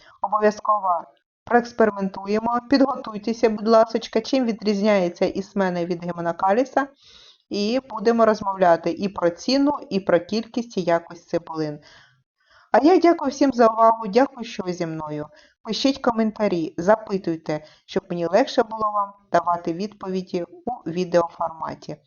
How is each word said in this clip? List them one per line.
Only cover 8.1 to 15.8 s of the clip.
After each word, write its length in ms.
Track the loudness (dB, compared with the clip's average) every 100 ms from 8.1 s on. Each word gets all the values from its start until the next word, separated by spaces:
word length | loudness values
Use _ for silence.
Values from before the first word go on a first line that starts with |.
| 4 4
розмовляти 640 | 2 -2 2 2 2 0
і 180 | -4 -6
про 220 | -2 -2
ціну, 480 | -2 -2 2 2 -2 -4
і 100 | -4
про 200 | 2 0
кількість 560 | 0 -6 -6 -8 -6 -4
і 60 |
якість 460 | 0 0 -2 -20 _
цибулин. 500 | -6 -6 -8 -8 -8 -18 -20 _ _ _ _ _ _ _
А 60 | 4
я 200 | 6 6
дякую 320 | 6 2 0
всім 220 | 0 0
за 140 | 4 4
увагу, 400 | 6 4 4 2
дякую, 380 | 2 2 -2
що 180 | -12 -8
ви 100 | -6
зі 140 | -4 -6
мною. 400 | -6 -8 -8 -10 _ _ _
Пишіть 360 | -8 -2